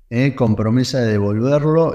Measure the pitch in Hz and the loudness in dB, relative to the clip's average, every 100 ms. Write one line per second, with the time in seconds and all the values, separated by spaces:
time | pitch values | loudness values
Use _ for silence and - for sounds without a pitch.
0 | _ 117 135 - 117 107 107 123 127 135 | _ -2 0 0 0 0 0 0 0 -2
1 | 113 104 101 107 127 147 151 160 160 | 0 0 0 -2 0 0 2 0 0